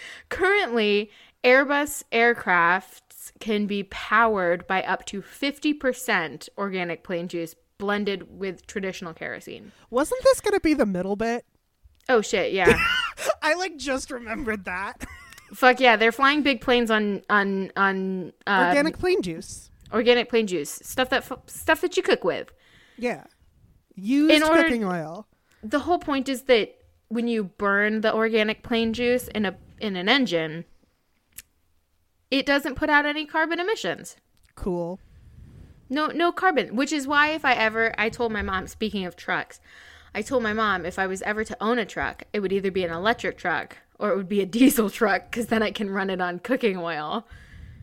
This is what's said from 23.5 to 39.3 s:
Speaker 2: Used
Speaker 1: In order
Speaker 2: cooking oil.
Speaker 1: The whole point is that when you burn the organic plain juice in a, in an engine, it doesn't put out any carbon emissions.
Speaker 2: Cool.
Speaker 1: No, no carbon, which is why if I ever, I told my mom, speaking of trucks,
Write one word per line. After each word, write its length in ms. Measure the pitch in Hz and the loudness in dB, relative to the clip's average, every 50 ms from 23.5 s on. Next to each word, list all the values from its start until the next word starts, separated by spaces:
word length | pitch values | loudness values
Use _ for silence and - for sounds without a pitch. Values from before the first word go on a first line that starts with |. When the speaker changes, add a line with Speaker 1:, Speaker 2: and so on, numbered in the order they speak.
| _ _ _ _ _ _ _ _ - | _ _ _ _ _ _ _ _ -16
Speaker 2:
Used 380 | 190 190 214 269 285 302 320 311 | -10 -2 0 2 4 6 6 6
Speaker 1:
In 100 | 302 311 | 6 6
order 200 | 311 330 330 330 | 4 4 4 4
Speaker 2:
cooking 200 | 320 247 226 208 | 4 2 0 0
oil. 440 | 185 180 170 151 156 165 208 - _ _ _ _ _ _ - - | -2 -2 -4 -4 -8 -10 -14 -16 _ _ _ _ _ _ -14 -8
Speaker 1:
The 160 | 214 294 285 | -4 -4 -2
whole 180 | 262 311 349 349 | 0 0 -2 0
point 280 | 349 311 277 269 - | 0 -2 -2 -2 -2
is 140 | 269 269 233 - | -2 -6 -4 2
that 320 | - 247 220 190 - - _ _ _ _ _ _ | 4 4 4 4 -2 -8 _ _ _ _ _ _
when 220 | - 220 240 233 240 | -6 -4 -2 -2 0
you 160 | 233 220 202 | 0 -2 -2
burn 560 | 175 _ - 202 202 196 202 208 214 214 220 | -4 _ -2 0 2 4 4 2 2 0 0
the 120 | 208 220 220 | 0 0 2
organic 500 | 220 220 226 226 220 214 214 214 - - | 2 0 2 2 2 2 0 -2 -6 -4
plain 280 | - 240 226 226 226 | -2 0 0 0 0
juice 380 | 220 233 247 240 247 254 247 - | 0 0 0 0 0 0 -2 -4
in 160 | - 214 208 | -4 -2 -2
a, 100 | 190 185 - - - - - | -2 -4 -6 -18 -20 -14 -8
in 160 | 220 214 190 | -6 -6 -4
an 140 | 180 175 208 | -2 2 2
engine, 560 | 262 285 254 175 170 165 160 156 156 170 165 _ _ _ _ _ _ _ _ _ _ _ _ _ - - - _ _ _ _ _ _ _ _ _ _ _ _ _ _ _ _ - | 4 4 4 2 0 -2 -2 -2 -6 -10 -12 _ _ _ _ _ _ _ _ _ _ _ _ _ -20 -20 -20 _ _ _ _ _ _ _ _ _ _ _ _ _ _ _ _ -2
it 160 | 262 277 - | -2 -2 2
doesn't 300 | 285 277 285 277 302 254 | 2 0 0 0 -2 -4
put 140 | - 311 302 | -2 0 2
out 160 | 294 294 285 | 4 2 2
any 200 | 294 294 311 302 | 2 -4 -4 -8
carbon 360 | 302 - 311 320 320 339 330 | -4 -2 -2 0 0 -2 -4
emissions. 560 | 359 403 453 - - 175 147 - - - - _ _ _ _ _ _ _ _ | -2 -4 -4 -4 -4 -6 -6 -6 -10 -20 -20 _ _ _ _ _ _ _ _
Speaker 2:
Cool. 440 | - - 202 175 170 170 170 185 - - - - - - - - - - - - - - - - - _ - | -10 -6 -4 -4 -4 -4 -6 -8 -12 -16 -20 -20 -20 -20 -20 -20 -20 -20 -20 -20 -20 -20 -20 -20 -20 _ -6
Speaker 1:
No, 180 | 262 302 311 | -2 -2 -2
no 260 | 285 - 302 339 349 349 | -2 0 0 0 0 0
carbon, 420 | - 381 381 330 254 190 - 208 | 2 0 2 2 2 -2 -2 -2
which 160 | 240 285 - | -2 -2 -2
is 160 | 311 294 262 | -2 -4 -2
why 220 | 269 294 285 294 302 | 0 2 2 2 2
if 160 | 311 311 - | 0 0 2
I 80 | 269 240 | 2 2
ever, 400 | - 220 220 220 226 226 226 - | 4 2 0 2 2 0 0 0
I 120 | - 208 226 | -2 -4 -2
told 240 | 220 - 240 226 214 | -2 -2 -4 -2 -2
my 80 | 202 | -4
mom, 260 | 196 202 190 185 - | -4 -2 -4 -4 -6
speaking 380 | - - - 220 208 208 202 185 | -8 -8 -4 -4 -4 -2 -4 -6
of 100 | 175 - | -6 -8
trucks, 460 | - - - | -10 -6 -4